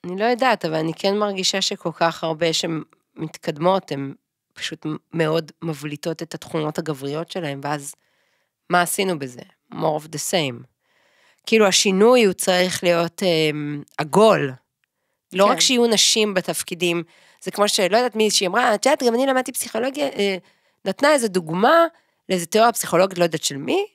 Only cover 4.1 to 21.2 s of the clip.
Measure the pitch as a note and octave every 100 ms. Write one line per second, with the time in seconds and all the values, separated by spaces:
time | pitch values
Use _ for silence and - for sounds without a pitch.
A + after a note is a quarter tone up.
4.1 | - _ _ _ - - D#3 D#3 D3+ _
5.1 | E3 D#3+ E3 D#3 - E3 D3 D3 D3 F3
6.1 | D#3+ E3 - - E3 D3+ D3+ D#3+ C#3 C#3
7.1 | C#3+ E3+ F#3+ D#3+ C#3 C#3+ D3 C#3+ - _
8.1 | _ _ _ _ _ _ F3+ F3 - F#3+
9.1 | F#3+ C3+ B2 - _ _ - D#3+ D3+ D#3
10.1 | D#3 - F#3 C#3+ A#2+ C3 _ _ _ _
11.1 | _ _ _ - A3 G#3 F3+ G#3+ F#3+ A3
12.1 | B3+ G#3 F3+ - F3+ F3+ - F3+ E3+ E3+
13.1 | - F#3+ D#3+ D#3 D3+ D3 D3 - - D#3
14.1 | D#3 A3 E3+ C#3+ C3 _ _ _ _ _
15.1 | _ _ F3+ G3+ B3+ - B3 A#3 G3+ -
16.1 | A3+ G#3+ F#3 - D#3+ - F3 F3 E3+ E3
17.1 | _ _ _ - - G#3 - F3+ G#3+ B3
18.1 | A3 G#3+ - F#3+ G3+ B3+ G#3 C4 D#4 B3
19.1 | A3+ C4+ C4 B3+ B3+ - A3+ B3+ C#4 C#4
20.1 | - G3+ F#3 _ _ _ _ G3 F#3+ C#4
21.1 | D4